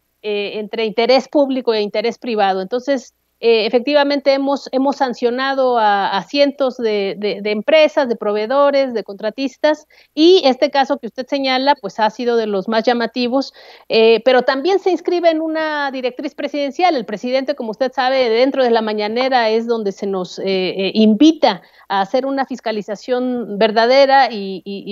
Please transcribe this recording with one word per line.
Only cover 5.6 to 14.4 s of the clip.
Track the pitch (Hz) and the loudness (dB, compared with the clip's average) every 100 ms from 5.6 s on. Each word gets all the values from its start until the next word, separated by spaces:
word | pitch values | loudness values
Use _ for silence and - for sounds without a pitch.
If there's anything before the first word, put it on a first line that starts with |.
| 254 240 | 0 2
a, | 214 202 185 196 | 2 2 0 -4
a | |
cientos | 180 285 285 277 269 254 | -2 0 0 0 -2 -2
de, | 226 208 196 170 | -2 -2 -2 -4
de, | 208 202 | -4 -4
de | 208 | -4
empresas, | 214 202 311 302 - 262 | -4 2 4 4 2 -2
de | 226 | -2
proveedores, | - 208 220 269 285 277 269 | -2 -2 0 2 2 2 0
de | 226 | -4
contratistas, | 196 196 214 214 269 - 202 208 _ _ _ | -8 -8 -8 -6 -8 -2 0 0 _ _ _
y | - 330 370 | 2 6 6
este | 285 240 294 | 4 2 0
caso | 277 269 285 | 0 0 -2
que | 214 | -8
usted | - 254 | -10 -6
señala, | 285 262 262 269 294 | -4 -2 0 0 0
pues | 190 - | -2 -2
ha | 214 | -2
sido | 214 240 233 | -2 -2 0
de | 214 | 0
los | 196 190 | -2 -2
más | 220 | -2
llamativos, | 226 240 226 254 247 269 262 - - - - | 0 0 -2 -2 -2 -2 -4 -8 -20 -20 -2
eh, | 226 226 220 | 4 4 4
pero | 254 254 | 4 2